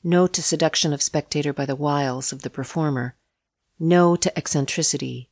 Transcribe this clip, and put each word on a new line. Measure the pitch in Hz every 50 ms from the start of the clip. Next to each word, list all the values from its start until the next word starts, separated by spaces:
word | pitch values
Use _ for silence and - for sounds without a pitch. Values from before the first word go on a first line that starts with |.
| -
No | 170 175 180 185
to | 180 - - 160
seduction | - 170 156 165 156 - - - 160
of | 147 139
spectator | - - - 156 143 _ - 151 143 147 139
by | - 139
the | 139 135
wiles | 131 147 147 143 143 139 131 127 127 131 - -
of | 139
the | - 127
performer. | _ - 131 - - 165 156 151 139 127 123 127 - _ _ _ _ _ _ _ _ _ _ _ _ _
No | 160 165 175 175 175 175 175
to | 175 - 180 -
eccentricity. | 170 - - - 147 139 - - - 160 - - 143 131 131 123 127 123 _